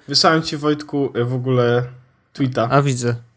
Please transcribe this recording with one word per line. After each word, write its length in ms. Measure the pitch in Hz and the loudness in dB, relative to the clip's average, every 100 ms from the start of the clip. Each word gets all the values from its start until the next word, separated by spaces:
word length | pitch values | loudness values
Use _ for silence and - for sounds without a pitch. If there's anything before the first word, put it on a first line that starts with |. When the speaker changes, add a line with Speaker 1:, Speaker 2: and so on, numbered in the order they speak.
| - | -4
Speaker 1:
Wysłałem 340 | 139 180 160 | 0 4 2
ci, 160 | 160 151 | 0 -4
Wojtku, 540 | 147 147 - 143 139 - | -2 -2 -4 -2 -2 -2
e, 80 | |
w 100 | 120 | -2
ogóle 500 | 127 127 127 120 123 123 - _ _ _ | -2 0 2 4 2 -2 -12 _ _ _
tweeta. 360 | - 135 127 113 | -4 -2 0 2
Speaker 2:
A, 120 | 135 | 2
widzę. 340 | 143 123 120 117 - | 2 0 -2 -4 -10